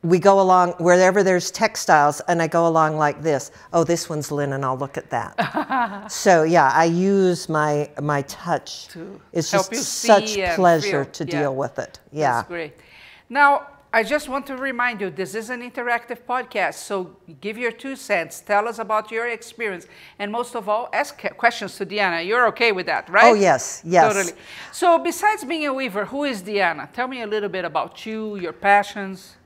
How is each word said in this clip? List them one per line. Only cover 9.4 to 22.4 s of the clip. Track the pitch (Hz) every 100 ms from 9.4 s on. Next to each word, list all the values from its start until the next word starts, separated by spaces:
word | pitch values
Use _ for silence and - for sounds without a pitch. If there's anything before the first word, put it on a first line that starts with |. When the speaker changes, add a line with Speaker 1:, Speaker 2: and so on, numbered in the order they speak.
| 156
Speaker 2:
help | 202 190
Speaker 1:
just |
Speaker 2:
you | 233
Speaker 1:
such | 254 - 233 208 214
Speaker 2:
see | 208
and | 185 170
Speaker 1:
pleasure | 185 165 143 156 135
Speaker 2:
feel. |
Speaker 1:
to | - 160
Speaker 2:
Yeah. | 170
Speaker 1:
deal | 147 131
with | 135 -
it. | - - _
Yeah. | 147 147
Speaker 2:
That's | 120 -
great. | 175 156 - _ - - - _
Now, | 247 285 285 - - _
I | 226
just | 202 294 294
want | 262 269
to | 262
remind | 269 240 247 220
you, | 190
this | 151 180 208
is | 220
an | 247
interactive | 247 240 240 240 - 226 _
podcast, | 247 247 214 170 - -
so | 202 180 - - 151
give | 196 220
your | 247
two | 233 269 269
cents. | - 202 160 -
Tell | - 202 220
us | 220
about | 208 214 214
your | 226 240
experience, | 226 226 - 226 180 - - - _
and | 202
most | 226 240 240
of | 196
all, | 214 240
ask | 202 285 -
que-, | 202 -
questions | 233 226 196 -
to | 185
Deanna. | 208 196 170 175
You're | 233